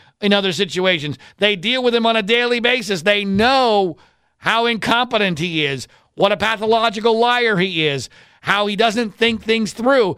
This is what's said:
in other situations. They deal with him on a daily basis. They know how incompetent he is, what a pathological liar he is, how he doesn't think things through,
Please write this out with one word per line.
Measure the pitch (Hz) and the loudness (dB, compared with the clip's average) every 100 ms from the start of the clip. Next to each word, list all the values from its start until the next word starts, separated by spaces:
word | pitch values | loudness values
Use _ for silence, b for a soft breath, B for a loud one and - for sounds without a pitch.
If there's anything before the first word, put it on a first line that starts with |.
| b b | b b
in | 202 | 0
other | 202 190 | 2 0
situations. | 160 196 160 185 175 147 131 B B | -2 -4 0 0 0 -4 -10 B B
They | 208 202 | -2 0
deal | 196 254 | -2 0
with | 247 233 | 0 2
him | 226 | 2
on | 226 | 0
a | |
daily | 196 240 240 240 | 0 0 0 0
basis. | 233 254 190 190 | 0 0 -2 -2
They | 180 208 196 | 0 0 0
know | 196 233 269 247 208 185 - b b b b | 2 4 4 2 2 0 -4 b b b b
how | 165 220 233 | -2 0 0
incompetent | 226 - 233 247 233 196 151 | -2 0 0 0 0 0 -2
he | 175 160 147 | -4 -2 -4
is, | 135 - b b - | -4 -10 b b 0
what | 196 | 0
a | 208 | 2
pathological | 208 220 214 226 226 214 226 220 | -2 -2 0 2 0 0 0 2
liar | 240 240 233 190 | 2 2 0 0
he | 190 165 156 | 0 0 0
is, | 139 117 b b b | -2 -6 b b b
how | - 196 208 | -2 -2 0
he | 202 | 0
doesn't | 226 214 226 | 0 0 -4
think | - 226 226 | -2 -2 0
things | 214 226 214 | -2 -2 -2
through, | - 240 269 196 | -2 2 2 2